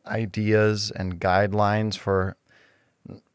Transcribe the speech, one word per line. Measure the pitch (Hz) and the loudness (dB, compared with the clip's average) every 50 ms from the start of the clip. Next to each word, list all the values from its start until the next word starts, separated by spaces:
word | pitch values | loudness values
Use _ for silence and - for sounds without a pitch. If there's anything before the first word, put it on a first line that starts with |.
| - | -10
ideas | - - 110 113 98 - 107 107 107 107 107 107 107 107 104 104 104 | -6 -4 -4 -4 -4 -4 -2 0 2 4 4 4 4 2 0 -4 -8
and | - - 92 92 90 85 | -6 -6 -6 -6 -4 -2
guidelines | 95 92 90 98 104 98 101 104 104 101 104 107 110 110 98 | 0 2 4 4 2 2 2 0 2 2 2 0 0 -2 -4
for | - - 98 98 95 92 95 - _ _ _ _ _ _ _ _ _ _ _ _ _ - | -4 -2 0 0 0 0 -2 -6 _ _ _ _ _ _ _ _ _ _ _ _ _ -20
n-, | - - - _ _ | -20 -20 -20 _ _